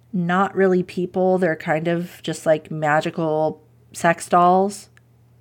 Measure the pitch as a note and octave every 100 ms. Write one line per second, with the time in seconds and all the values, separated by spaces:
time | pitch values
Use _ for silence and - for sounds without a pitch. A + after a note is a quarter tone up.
0 | _ F3+ F3 F3+ G3 - F#3+ F#3 F3 -
1 | F3+ F#3 F#3 F#3 F3+ D#3+ - D#3 E3+ E3+
2 | F3 - - D#3 E3 D#3 - D#3 D3+ D3+
3 | E3+ E3 D#3+ D#3 D#3 D#3 _ _ _ -
4 | E3+ F3 - F3+ F3 F#3 G3 G3+ - _
5 | _ _ _ _